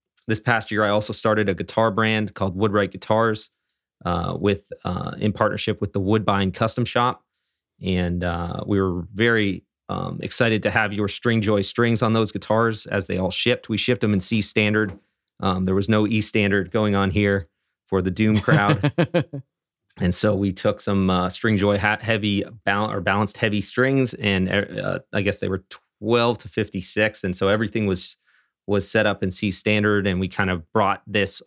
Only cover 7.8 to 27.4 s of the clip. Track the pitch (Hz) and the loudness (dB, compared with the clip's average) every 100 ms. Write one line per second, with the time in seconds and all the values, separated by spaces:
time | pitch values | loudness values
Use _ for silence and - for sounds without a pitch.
7.8 | 95 90 87 87 90 85 87 92 - 98 | -2 0 0 -2 -2 -2 -4 -6 -2 0
8.8 | 95 87 85 101 117 113 101 90 - _ | 2 -2 -4 0 2 2 0 -4 -10 _
9.8 | - 92 90 87 95 - 117 110 104 113 | -10 -6 -6 -6 -6 0 0 2 0 0
10.8 | 107 101 101 - 120 113 101 104 98 - | 0 -2 -4 -2 0 2 2 2 0 0
11.8 | 117 113 113 113 110 101 - 110 113 104 | 0 2 2 2 0 -4 0 0 0 -2
12.8 | - 101 92 92 92 - 120 123 - 107 | -4 -4 -2 -2 -2 0 0 0 -2 -2
13.8 | - 123 110 101 - 113 - 113 104 104 | 0 0 2 0 0 -2 0 2 2 2
14.8 | 104 95 _ _ _ - 95 92 95 95 | 0 -4 _ _ _ -6 -2 0 0 0
15.8 | 98 107 104 110 101 110 101 101 95 117 | 2 2 2 0 0 0 2 2 0 0
16.8 | 107 98 98 101 101 98 85 _ _ _ | 2 2 2 2 2 0 -2 _ _ _
17.8 | _ 95 92 98 110 107 107 160 - 127 | _ -2 0 2 2 2 4 4 4 2
18.8 | 143 - 170 175 - 139 - _ _ _ | 0 0 0 -2 -4 -8 -14 _ _ _
19.8 | _ - 90 - 107 98 101 92 107 101 | _ -4 -2 0 0 2 0 0 -2 -2
20.8 | - 98 95 92 92 - 113 104 101 101 | -2 0 2 2 -2 -2 0 2 2 2
21.8 | 104 107 110 110 104 101 - 110 - 101 | 2 0 0 0 0 -2 -2 -4 -2 0
22.8 | 107 101 92 98 104 - 113 104 95 - | 0 -2 0 0 0 0 -2 0 -2 0
23.8 | 131 135 123 - 104 95 95 98 - 104 | 2 2 0 -2 0 0 0 0 -2 -4
24.8 | 95 92 - 104 98 95 95 92 - - | -4 -6 -4 -4 -2 -2 -4 -6 -8 -20
25.8 | _ _ 107 120 117 113 - - 107 98 | _ _ 0 2 2 0 -4 -6 -4 -6
26.8 | - - 107 - 95 90 | -6 0 0 0 -6 0